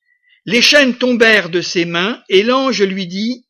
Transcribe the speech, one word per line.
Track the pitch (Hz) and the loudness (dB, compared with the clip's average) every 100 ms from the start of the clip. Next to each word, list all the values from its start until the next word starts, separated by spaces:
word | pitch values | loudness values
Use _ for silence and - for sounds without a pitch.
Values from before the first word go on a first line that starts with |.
| _ _ _ _ - | _ _ _ _ -4
Les | 240 | 0
chaînes | - 285 262 240 | 4 4 2 0
tombèrent | 247 233 226 214 175 | 0 2 4 2 0
de | 175 | -4
ses | 165 175 170 | -4 -4 -2
mains, | 170 196 - - | -2 -4 -6 0
et | 190 | 0
l'ange | 226 262 269 196 | 2 0 0 -2
lui | 196 190 175 | -2 -4 -8
dit, « | 190 226 247 | -6 -6 -8